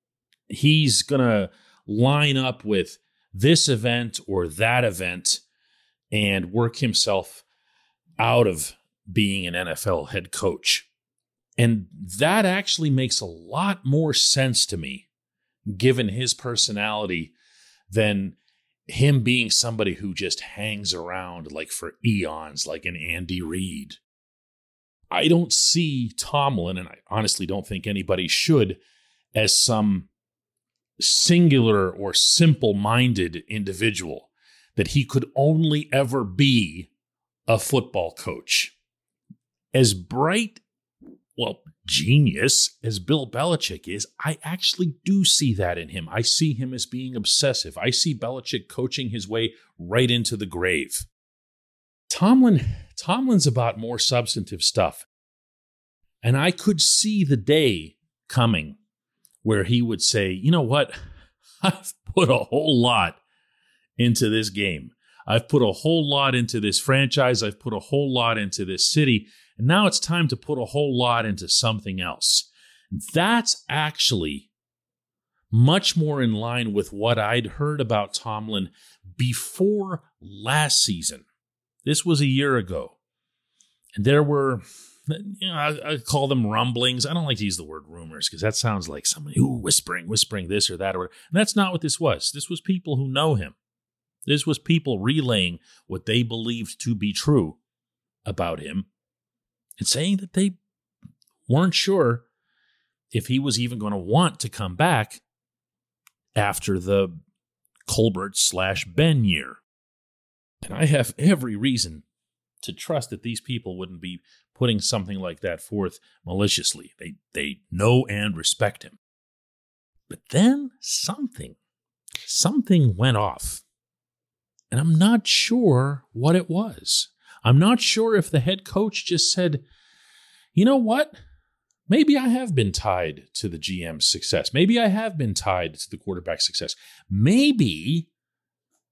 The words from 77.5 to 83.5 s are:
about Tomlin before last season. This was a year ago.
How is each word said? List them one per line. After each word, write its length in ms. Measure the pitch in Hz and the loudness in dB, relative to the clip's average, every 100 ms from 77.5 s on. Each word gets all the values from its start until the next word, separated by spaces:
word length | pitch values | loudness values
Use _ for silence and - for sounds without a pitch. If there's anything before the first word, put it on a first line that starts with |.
| - 147 147 | -4 -4 -2
about 340 | 117 107 101 | -2 -2 -2
Tomlin 560 | - 113 107 107 104 92 _ - _ 95 - | -6 -6 -8 -4 -4 -6 _ -20 _ -18 -6
before 880 | 123 117 - - 190 208 196 170 _ _ | -4 -4 -8 -2 0 0 -4 -8 _ _
last 640 | 92 98 107 147 151 - | -6 -2 0 2 2 2
season. 400 | - 90 - 67 _ _ _ _ _ _ | 0 -2 -6 -8 _ _ _ _ _ _
This 200 | 135 151 | -4 -2
was 160 | 175 151 | 0 2
a 60 | 143 | 2
year 300 | 131 143 127 | 2 2 0
ago. 420 | 92 82 62 _ _ _ _ _ _ | -2 -6 -8 _ _ _ _ _ _